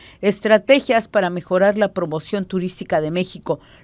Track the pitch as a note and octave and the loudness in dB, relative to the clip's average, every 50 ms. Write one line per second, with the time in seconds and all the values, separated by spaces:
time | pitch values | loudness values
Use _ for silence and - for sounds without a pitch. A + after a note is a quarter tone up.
0 | - - - _ - G#3 G3+ - - G#3+ A3 G#3+ G#3+ - C4+ C#4 C4+ - A#3+ A3+ | -20 -20 -10 _ 0 0 0 0 2 2 2 4 4 4 4 4 4 2 0 0
1 | A3 - - G#3 F#3 F3 F3 F3 C#3+ - F3+ F#3 G3 G#3 G3+ G#3+ G#3 F#3 - F#3 | 0 0 0 0 0 0 -2 -6 -4 -2 0 2 4 2 2 2 0 -2 -2 -4
2 | F3 D#3 D3 D#3+ - - - G3+ F#3+ - - F#3 F3 F3+ - - - - F#3 D#3+ | -4 -4 -4 -6 -6 -6 -6 -6 -4 -4 -4 -4 -4 -4 -6 -10 -6 -2 -2 -2
3 | D#3 D#3 E3+ F3+ F#3 F3+ - F3+ - - D#3 - - - - - | 0 0 -2 -2 -4 -4 -8 -8 -6 -6 -6 -6 -8 -16 -20 -20